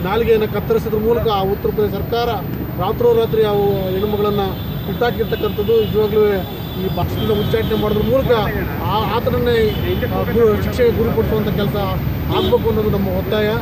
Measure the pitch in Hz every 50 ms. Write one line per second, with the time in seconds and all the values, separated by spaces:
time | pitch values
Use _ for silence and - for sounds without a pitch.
0 | - 427 415 - 480 - - 214 214 - - 208 202 - 226 220 220 220 214 214
1 | 214 226 233 226 214 220 208 196 190 190 202 - - 220 202 214 208 202 - -
2 | - - 233 233 240 240 214 190 170 - - - - - - 170 180 196 220 -
3 | 240 240 233 226 226 226 220 220 214 208 208 202 202 202 196 190 190 190 185 190
4 | 202 214 208 202 202 208 202 202 196 190 - - - - - - - - 190 -
5 | 240 240 - 202 226 - 226 - - - - 208 208 202 233 226 214 190 - 208
6 | 214 208 208 214 214 208 202 190 170 - - - - - - 185 185 190 - 175
7 | 170 - - - 214 214 214 202 214 - 226 226 214 - 214 208 208 214 214 214
8 | 214 214 247 269 262 - 240 220 - - - 202 175 - - - - - 196 220
9 | - - 427 480 - - 240 240 240 240 233 226 220 214 - - - - 185 -
10 | 247 - 185 190 190 190 - 233 233 214 208 196 - - - - 247 233 - 196
11 | 226 226 - 220 208 - 220 214 208 - 180 202 202 196 - 202 196 190 190 -
12 | - - - - - - - 202 - - 240 - - 220 214 214 214 214 208 202
13 | 196 196 180 190 180 - 220 214 214 208 220 233